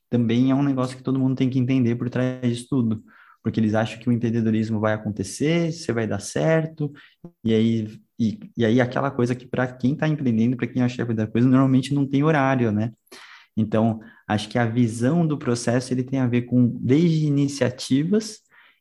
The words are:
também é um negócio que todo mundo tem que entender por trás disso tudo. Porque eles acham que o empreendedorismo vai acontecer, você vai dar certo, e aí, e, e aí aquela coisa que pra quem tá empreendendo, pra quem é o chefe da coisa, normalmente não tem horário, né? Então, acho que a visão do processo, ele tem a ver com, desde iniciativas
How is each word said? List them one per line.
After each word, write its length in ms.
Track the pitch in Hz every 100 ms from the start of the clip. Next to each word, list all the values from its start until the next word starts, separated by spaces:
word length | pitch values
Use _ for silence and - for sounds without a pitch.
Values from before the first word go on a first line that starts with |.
| _
também 400 | 120 117 117 131
é 40 | 135
um 60 |
negócio 340 | 143 131 127 -
que 60 |
todo 160 | - 135
mundo 180 | 131 131
tem 120 | 135
que 100 | 131
entender 340 | 123 131 117
por 160 | 120 120
trás 300 | 123 127 127
disso 240 | 127 120 -
tudo. 360 | 139 117 110 - - - _
Porque 160 | - 110
eles 140 | 110
acham 260 | 110 113 -
que 80 | -
o 40 |
empreendedorismo 680 | 120 117 117 113 110 110 110
vai 140 | 107
acontecer, 760 | 107 156 - 101 - 143 170 170
você 220 | 156 -
vai 140 | 117 110
dar 120 | 104
certo, 720 | - - 151 160 156 - 147 - - _ 170 -
e 80 | 113
aí, 480 | 110 113 113 107 110 _ -
e, 220 | 113 - - -
e 80 |
aí 160 | 117 120
aquela 300 | 123 131 135
coisa 240 | 135 120
que 120 | 127 -
pra 200 | - 127
quem 280 | - 123
tá 140 | 151 156
empreendendo, 480 | 151 135 110 113 127
pra 100 | 123
quem 160 | 127
é 40 | 123
o 20 |
chefe 240 | 123 117
da 140 | 110 110
coisa, 200 | 113 127
normalmente 480 | 131 135 131 131
não 120 | 143 135
tem 180 | 139
horário, 480 | 147 156 135 135 120
né? 200 | 104 113 - _ - - - - -
Então, 440 | 107 110 113 110 - - -
acho 220 | 104 -
que 100 | 120
a 80 | 120
visão 600 | 113 120 110 120 170 165
do 120 | 147
processo, 540 | - 120 - 120 127
ele 100 | 127
tem 160 | 127 135
a 60 | 123
ver 160 | 120
com, 240 | 120 123 120 -
desde 460 | - 139 175 160 156
iniciativas 1120 | 143 143 - 120 123 - 131 160 208 220 - _ _ _ _